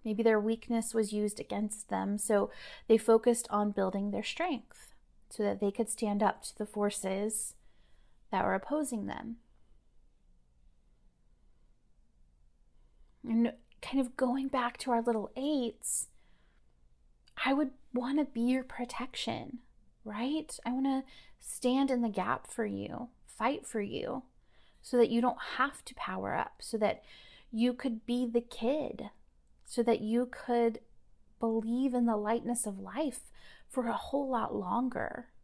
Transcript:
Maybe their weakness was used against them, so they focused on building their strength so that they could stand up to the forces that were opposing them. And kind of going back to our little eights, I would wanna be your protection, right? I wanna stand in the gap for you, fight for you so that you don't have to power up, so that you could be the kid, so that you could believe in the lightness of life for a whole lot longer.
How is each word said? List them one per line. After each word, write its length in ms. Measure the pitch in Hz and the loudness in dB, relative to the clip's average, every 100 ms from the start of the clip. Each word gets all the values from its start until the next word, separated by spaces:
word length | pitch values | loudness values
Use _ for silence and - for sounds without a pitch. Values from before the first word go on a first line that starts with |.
Maybe 180 | 226 214 | -2 4
their 180 | 226 220 | 6 6
weakness 540 | 214 226 - 226 226 | 4 -2 0 -2 0
was 180 | 226 208 | 0 0
used 280 | 208 208 208 | 2 0 -2
against 500 | - 202 208 - - | -6 -4 -4 -6 -4
them, 260 | 196 190 208 | -2 0 -2
so 340 | - 208 202 - - - - | 4 4 2 -4 -16 -16 6
they 100 | 220 | 6
focused 520 | - 226 240 233 - | 8 6 6 2 0
on 220 | 208 208 | 0 2
building 380 | 202 190 196 202 | 2 0 0 -2
their 120 | 202 | -2
strength 720 | 214 - 359 247 - - - - _ - - | -4 -4 -2 -2 -6 -20 -20 -20 _ -20 -16
so 140 | - | -2
that 180 | 208 196 | -2 2
they 120 | 202 | -2
could 180 | 196 220 | 0 -2
stand 320 | - 214 202 | 0 0 4
up 200 | 208 - | 2 2
to 140 | - - | -10 -8
the 80 | |
forces 880 | 214 208 208 - 190 190 214 214 - - - - - - - - - | -6 0 -2 0 -4 -2 -2 -4 -6 -10 -20 -20 -20 -20 -20 -20 -4
that 140 | 185 | 0
were 100 | 180 | 2
opposing 520 | 190 - 302 285 226 196 | 0 0 -2 -2 -4 -6
them. 300 | - 226 233 _ _ - - _ - - _ _ - _ _ - _ _ _ - _ _ _ _ _ _ _ _ - _ _ - _ - _ _ - - _ - - 240 | -8 -10 -12 _ _ -20 -20 _ -20 -20 _ _ -20 _ _ -20 _ _ _ -20 _ _ _ _ _ _ _ _ -20 _ _ -20 _ -20 _ _ -20 -20 _ -20 -14 0
And 240 | 226 233 - - - | 2 2 0 -20 -16
kind 180 | - 269 | -2 0
of 160 | 247 - | 0 0
going 320 | 254 269 269 | 0 2 0
back 300 | 262 240 - | 0 0 -4
to 120 | 262 | 0
our 120 | 233 | 2
little 280 | 233 220 202 - | 4 0 -2 -4
eights, 720 | 277 294 233 - - - - - _ - _ _ _ _ _ _ _ _ _ - | 0 2 0 -4 -4 -4 -4 -12 _ -20 _ _ _ _ _ _ _ _ _ -4
I 80 | 254 | 2
would 200 | 277 269 - - | 2 0 -4 -6
wanna 320 | 240 247 285 | -4 0 0
be 160 | 277 233 | 0 0
your 240 | 240 254 | 2 0
protection, 960 | 254 - 240 - 262 - - - - 247 - - - _ | -2 -8 -6 -6 -8 -6 -6 -6 -8 -14 -16 -20 -20 _
right? 560 | 214 208 254 311 302 - | -10 -4 -2 -2 -4 -8
I 80 | 233 | -4
wanna 320 | 254 269 269 269 - - - | 0 0 0 -4 -18 -20 -18
stand 520 | - - 247 262 277 | -12 -2 2 4 4
in 100 | 254 | 2
the 80 | 233 | 0
gap 380 | 196 190 - - | 0 0 -2 -4
for 180 | - | -4
you, 460 | 214 196 - - 240 _ - - | -4 -4 -6 -8 -12 _ -20 -2
fight 280 | 226 294 - | 0 0 -4
for 140 | 226 | -4
you 440 | 202 135 - - - _ _ - - _ | -4 -4 -4 -6 -10 _ _ -20 -20 _
so 140 | - 247 | 0 4
that 140 | 233 | 6
you 100 | 233 | 6
don't 180 | 247 - - - | 2 0 -8 -2
have 280 | 269 - | -2 -2
to 100 | - | -16
power 400 | - - 185 196 | -10 -8 -4 -2
up, 220 | - - - | -2 -4 -6
so 160 | - 220 | -6 0
that 240 | 208 - - - - - - | 0 0 -10 -20 -20 -20 -10
you 220 | 220 240 | 0 0
could 320 | 247 269 220 | 2 -4 -4
be 220 | - 240 247 | -2 -2 2
the 140 | 233 | 0
kid, 680 | 240 - 233 302 - - 208 - - _ _ - | -2 -4 0 0 -2 -8 -12 -14 -20 _ _ -20
so 180 | - - | -6 0
that 180 | 233 226 | 4 2
you 280 | 214 233 247 | 2 0 0
could 500 | - - 240 233 220 - - - - - _ | -6 0 4 4 2 -14 -20 -20 -20 -20 _
believe 540 | 226 226 220 240 269 | 0 0 0 0 2
in 120 | 247 233 | 2 2
the 100 | 214 | 2
lightness 500 | 208 233 - 240 214 | 0 0 0 -2 -2
of 120 | 196 | -6
life 520 | 190 208 311 - - - - - - | -8 -2 -2 -4 -16 -20 -20 -20 -6
for 180 | - 226 | -4 -2
a 60 | |
whole 360 | 214 - 277 269 | -2 -2 -2 0
lot 260 | 262 - | -2 -2
longer. 720 | 208 180 208 254 - - - - - | -4 0 0 0 -2 -4 -6 -14 -20